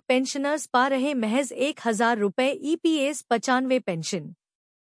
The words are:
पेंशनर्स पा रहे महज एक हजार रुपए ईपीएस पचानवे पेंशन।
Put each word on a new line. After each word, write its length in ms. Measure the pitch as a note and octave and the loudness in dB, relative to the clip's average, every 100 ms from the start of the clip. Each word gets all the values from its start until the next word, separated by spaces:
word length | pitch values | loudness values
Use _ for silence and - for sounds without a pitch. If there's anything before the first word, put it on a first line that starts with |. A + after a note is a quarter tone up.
| - | 0
पेंशनर्स 580 | B3+ C4 C#4+ C#4 D4+ - | 0 0 -2 -2 -2 0
पा 220 | B3 C4+ | 2 2
रहे 260 | C4+ C4+ | 2 0
महज 380 | C4+ G#3+ B3 C4+ | 0 0 0 -2
एक 280 | - C#4+ - A#3 | -2 -2 -2 -2
हजार 320 | G#3+ A#3 A#3 | 2 2 2
रुपए 340 | G3+ - C4 | 0 0 0
ईपीएस 680 | C#4 C#4 E4 E4+ D#4 C#4 D4 | 0 -2 0 0 2 0 -2
पचानवे 580 | - A#3 A#3+ B3+ C4 B3+ | -2 -2 0 0 2 0
पेंशन। 560 | - E3 D#3 F#3 D3+ E3 _ _ _ _ _ | 0 -6 -4 -6 -8 -16 _ _ _ _ _